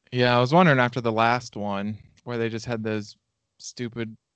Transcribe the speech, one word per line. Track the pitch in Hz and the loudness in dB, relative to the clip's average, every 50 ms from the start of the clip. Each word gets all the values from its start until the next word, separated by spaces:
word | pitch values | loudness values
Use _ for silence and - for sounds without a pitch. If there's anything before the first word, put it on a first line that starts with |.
| _ _ | _ _
Yeah, | - 123 123 123 123 | -2 0 2 4 4
I | 123 | 4
was | 127 127 | 4 4
wondering | 151 175 185 165 139 131 | 6 6 6 6 6 4
after | 123 120 - 131 | 2 0 0 -2
the | 117 117 | -2 0
last | 110 110 113 117 123 123 120 - - | 2 2 2 2 2 0 -2 -8 -10
one, | 107 101 104 98 98 101 104 107 104 - _ _ _ - | -8 -6 -4 -4 -4 -4 -6 -8 -10 -14 _ _ _ -12
where | 123 120 117 | -8 -6 -4
they | 113 113 | -4 -4
just | 113 110 107 | -6 -6 -8
had | 127 120 110 | -6 -6 -6
those | 110 110 107 107 104 104 - _ _ _ _ _ _ _ _ _ | -4 -4 -6 -6 -6 -10 -16 _ _ _ _ _ _ _ _ _
stupid | - - - - 123 113 117 117 113 110 110 - _ _ _ | -20 -18 -14 -12 -12 -10 -10 -10 -10 -10 -12 -16 _ _ _